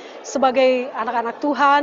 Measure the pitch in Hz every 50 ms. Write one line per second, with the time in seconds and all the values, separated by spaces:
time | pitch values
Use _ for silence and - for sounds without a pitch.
0 | - - - - - - - 269 262 262 240 269 262 262 254 254 247 277 - -
1 | 220 247 240 233 226 233 233 - - 285 285 240 285 277 285 294